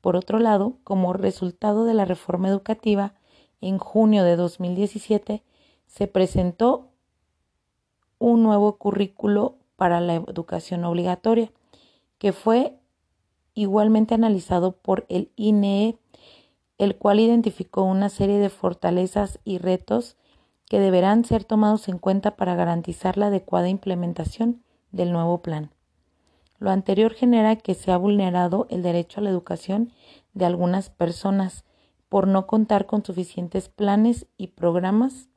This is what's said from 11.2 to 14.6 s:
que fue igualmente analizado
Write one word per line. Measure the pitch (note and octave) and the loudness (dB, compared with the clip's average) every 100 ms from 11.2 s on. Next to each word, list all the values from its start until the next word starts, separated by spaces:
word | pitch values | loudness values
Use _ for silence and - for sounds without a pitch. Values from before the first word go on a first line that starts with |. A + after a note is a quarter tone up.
| A3 A#3 A3 _ _ _ _ _ _ _ | 0 0 0 _ _ _ _ _ _ _
que | G#3 | -4
fue | F#3 - A#3 C4+ - _ _ _ _ _ _ _ | -2 2 2 0 -6 _ _ _ _ _ _ _
igualmente | - G3+ G#3 G#3+ A3 G#3+ | -4 0 2 4 4 2
analizado | A3+ A3+ G3 - F3+ | 2 2 0 0 0